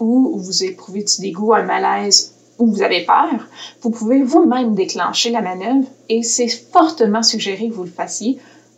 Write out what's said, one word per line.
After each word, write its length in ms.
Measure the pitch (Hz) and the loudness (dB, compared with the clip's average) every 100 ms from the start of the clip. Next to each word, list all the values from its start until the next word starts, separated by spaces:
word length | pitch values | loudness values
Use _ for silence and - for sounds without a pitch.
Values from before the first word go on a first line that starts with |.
où 360 | 226 254 262 208 | 0 2 2 0
vous 280 | 185 185 | -6 -4
éprouvez 400 | 185 - - 196 | -4 -6 -10 -8
du 160 | 202 - | -4 -4
dégoût, 340 | 196 175 214 | -4 -2 2
un 80 | 208 | 2
malaise, 720 | 180 190 196 202 202 202 - - _ - | 2 -2 0 -2 0 0 -2 -10 _ 0
où 80 | 233 | 2
vous 160 | 196 | 2
avez 220 | 190 131 | 2 2
peur, 440 | - - 330 254 - - - - | 2 2 2 -2 -8 -18 -20 -8
vous 100 | 233 | -6
pouvez 320 | 220 220 269 | -2 2 2
vous-même 520 | 247 330 277 254 240 | 4 4 4 2 0
déclencher 560 | 196 180 180 175 196 233 | 0 -2 -2 -4 -2 -2
la 100 | 233 | -2
manœuvre 480 | 185 185 214 269 262 - - | -4 -4 0 0 0 -6 -4
et 140 | 226 | -2
c'est 260 | 233 - 233 | 0 -2 -2
fortement 720 | - - 359 320 - 214 214 | -4 -2 2 4 2 0 2
suggéré 460 | 226 220 196 190 226 | 0 -2 -4 -4 -4
que 60 | |
vous 100 | 185 | -6
le 60 | 175 | -8
fassiez 480 | - 170 - 214 262 - - _ | -8 -8 -6 -4 -4 -8 -20 _